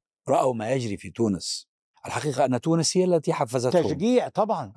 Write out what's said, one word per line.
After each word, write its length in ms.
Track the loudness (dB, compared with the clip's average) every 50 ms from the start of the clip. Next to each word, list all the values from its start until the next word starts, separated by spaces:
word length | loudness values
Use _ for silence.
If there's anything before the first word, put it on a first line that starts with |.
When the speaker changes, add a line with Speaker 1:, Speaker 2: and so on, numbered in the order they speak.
| _ _ _ _ _ 0
Speaker 1:
رأوا 260 | 0 2 2 0 -2
ما 180 | -2 -4 -2
يجري 260 | -2 -2 -2 -4 -6 -8
في 120 | -10 -12
تونس. 600 | -4 0 0 0 0 -2 -4 -8 -8 -10 -10 _ _ _ _ _ _ _ -12
الحقيقة 400 | -8 -8 -4 -4 -4 0 0 0
أن 160 | 2 0 0
تونس 360 | 0 0 2 2 2 2 2 2
هي 60 | 2
التي 300 | 4 2 2 2 0 0
حفزتهم. 500 | 0 -2 -2 0 0 0 2 2 4 2
Speaker 2:
تشجيع 440 | 2 0 0 0 2 2 2 2 0
طبعا، 460 | -2 -2 0 0 -2 -4 -6 -8 -8